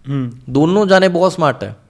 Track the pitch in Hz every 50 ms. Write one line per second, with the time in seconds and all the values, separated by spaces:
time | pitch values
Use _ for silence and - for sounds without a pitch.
0 | - 135 139 139 131 120 117 - - - 127 139 151 165 185 208 214 190 190 190
1 | 190 190 175 170 180 190 180 - 160 143 127 - 101 98 107 - _ _